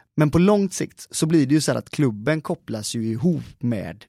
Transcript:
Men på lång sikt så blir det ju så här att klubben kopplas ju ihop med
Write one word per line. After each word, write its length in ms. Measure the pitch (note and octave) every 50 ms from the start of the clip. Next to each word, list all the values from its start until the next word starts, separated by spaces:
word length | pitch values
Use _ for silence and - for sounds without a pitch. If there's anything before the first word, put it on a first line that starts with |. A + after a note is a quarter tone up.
| _ _ _ D3
Men 120 | D3+ D3
på 80 | D3 E3
lång 320 | F3 G3+ G#3+ G3+ G3 F#3
sikt 360 | - - - - - - - -
så 160 | - - D#3+
blir 200 | D#3 E3+ D#3+ C3+
det 80 | B2+ D3
ju 60 | D#3
så 120 | C#3 -
här 60 | B2+ A2+
att 120 | - -
klubben 500 | - - C#3+ B2 G#2 G2+ A2 D3 D#3 D#3
kopplas 540 | - - E3+ - _ - A2+ G#2+ G#2 - -
ju 120 | A#2 A2
ihop 360 | A2+ A2 A#2 B2 F3+ E3 C3 A#2 - - _
med 460 | - A#2+ A#2 G2 F2+ E2+ E2 - -